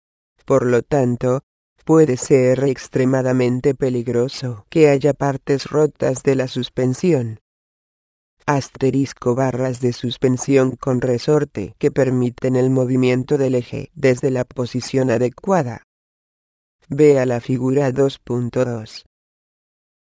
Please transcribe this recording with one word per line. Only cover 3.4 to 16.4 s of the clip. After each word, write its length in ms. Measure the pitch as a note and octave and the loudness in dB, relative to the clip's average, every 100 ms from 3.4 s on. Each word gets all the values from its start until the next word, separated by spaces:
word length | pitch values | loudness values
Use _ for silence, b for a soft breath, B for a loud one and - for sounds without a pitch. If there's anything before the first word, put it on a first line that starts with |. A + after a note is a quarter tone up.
| B2 B2 C#3+ | 0 0 -2
peligroso 920 | C3+ C3+ B2 A#2 A#2 B2 - B2+ A2 - | 0 -2 -2 -2 -2 -2 -4 -10 -10 -4
que 200 | E3 D3+ | 4 4
haya 260 | C#3 C#3+ | 4 0
partes 520 | C3+ C#3 C#3 - C#3 - | 0 -2 -4 -4 -4 -2
rotas 560 | C#3+ D3+ - C3+ B2+ | 0 0 0 -4 -2
de 140 | - C3 | 0 0
la 100 | B2+ | -2
suspensión. 920 | C3 A#2+ - B2+ B2+ F#3 C#3+ A#2 A2 _ _ _ _ _ _ _ _ _ _ - | -6 -6 -2 -2 0 0 0 -2 -10 _ _ _ _ _ _ _ _ _ _ -4
Asterisco, 880 | C#3+ - - C3 C3+ C3+ - B2 | -2 -4 -4 -2 0 -4 -4 -2
barras 460 | A#2+ C3 A#2+ C3 A#2+ | 0 -2 -2 -4 -2
de 120 | B2 | -4
suspensión 840 | A#2+ A#2+ - C3 B2+ - C#3 C3 A#2+ | -4 -6 -2 0 0 2 2 2 -2
con 240 | - B2+ | -4 -2
resorte 720 | B2 A#2+ - D3+ C#3+ - F#2 - | -2 -2 0 0 0 -6 -10 -4
que 120 | D3 | -2
permiten 640 | C#3+ B2+ B2+ B2 A#2+ C3 B2+ | 0 0 0 -2 -2 -2 0
el 140 | C3 | 2
movimiento 640 | C3 B2+ B2+ B2+ B2+ B2+ D3 | 0 0 0 2 0 0 -2
del 200 | C3 B2+ | 0 -2
eje 340 | A#2+ A#2+ - | -4 -10 -12
desde 360 | - C#3 B2 C#3 | -2 0 0 0
la 140 | B2+ | -2
posición 640 | B2 - B2 B2 - C3+ B2+ | -4 -6 -6 -6 -4 -2 0
adecuada. 720 | A#2 B2 - - F#3+ B2 G#2+ - _ _ _ _ _ | 0 -2 -4 -2 -2 -2 -8 -16 _ _ _ _ _